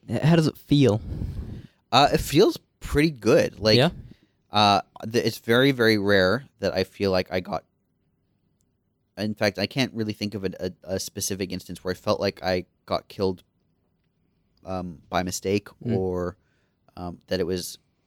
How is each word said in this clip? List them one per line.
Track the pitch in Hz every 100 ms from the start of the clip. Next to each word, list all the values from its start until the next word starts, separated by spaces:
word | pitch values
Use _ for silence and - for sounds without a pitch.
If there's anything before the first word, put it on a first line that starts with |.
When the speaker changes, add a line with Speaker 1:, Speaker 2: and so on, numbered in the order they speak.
| -
Speaker 1:
h-, | 110
how | 156 165
does | 156
it | -
feel? | - 143 127 104 - - - - - - - _ _
Speaker 2:
Uh, | 123 143
it | 160
feels | - 143 277 - _ _
pretty | - 143 160
good. | 131 104 147 90 -
Like, | 107 113
Speaker 1:
Yeah? | 156 - - - _ _ _
Speaker 2:
uh, | 104 104 101 - -
the, | 110 117
it's | 113 -
very, | - 117 139
very | 127 113 107
rare | 98 98 92 117 135 -
that | 98
I | -
feel | 95 - 98
like | 92 -
I | 92
got, | 90 - - _ _ _ _ _ _ _ _ _ _ _ _ _ _ -
in | 107
fact, | 104 107 92
I | 104
can't | - 123
really | 110 107
think | 101 104
of | 101
a, | 95 85
a, | 92 87 -
a | 95
specific | - 101 - 95 92
instance | 92 - 87
where | 92
I |
felt | 90 107 101
like | 101 -
I | 92 92 - _ -
got | 92 -
killed, | - 95 92 _ _ _ _ _ _ _ _ _ _ _ _
um, | - 92 90 76 -
by | 90
mistake | 90 - 95 101 - -
Speaker 1:
Mm. | 120 104
Speaker 2:
or, | 92 90 87 98 _ _ _ _ _ -
um, | 87 - -
that | 92
it | 85
was | 90 87 - _ _